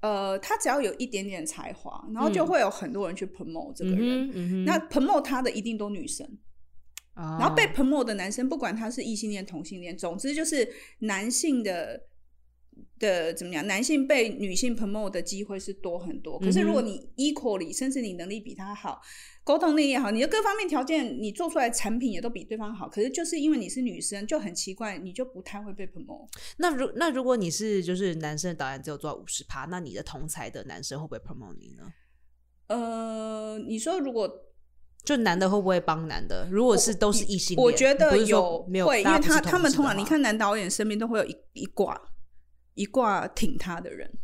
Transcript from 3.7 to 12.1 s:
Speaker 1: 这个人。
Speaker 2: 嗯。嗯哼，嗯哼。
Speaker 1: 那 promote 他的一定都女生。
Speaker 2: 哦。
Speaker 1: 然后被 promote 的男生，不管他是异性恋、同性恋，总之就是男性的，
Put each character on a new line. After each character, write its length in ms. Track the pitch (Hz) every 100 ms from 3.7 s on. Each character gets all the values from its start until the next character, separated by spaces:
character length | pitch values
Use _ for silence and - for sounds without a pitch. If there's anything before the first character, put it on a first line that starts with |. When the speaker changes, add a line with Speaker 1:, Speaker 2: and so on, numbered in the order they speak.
| -
Speaker 1:
这 80 |
个 80 | 185
人。 80 | 185
Speaker 2:
嗯。 300 | 240 254 269
嗯 20 |
哼， 0 |
嗯 160 | 185 180
哼。 160 | 185 185
Speaker 1:
那 140 | 330 311
promote 340 | 294 277 349
他 200 | 285 262
的 100 | 254
一 100 | 214
定 160 | 214 220
都 120 | 208
女 180 | 202 -
生。 180 | - - 208 - - - - - - _ -
Speaker 2:
哦。 220 | 160 160
Speaker 1:
然 80 | 302
后 60 | -
被 120 | 440
promote 380 | - 262 294 233
的 80 | 202
男 160 | 190
生， 160 | 208 254
不 80 | 302
管 180 | 226 220
他 140 | 226
是 140 | 247
异 120 | - 214
性 140 | 214
恋、 160 | 202 190
同 180 | 175
性 160 | 180 185
恋， 180 | 175 -
总 200 | 175 180
之 160 | 269
就 100 | 294
是 240 | 320 294 226 - - -
男 300 | 214 196 214
性 320 | 240 339 254
的， 380 | 208 175 - - -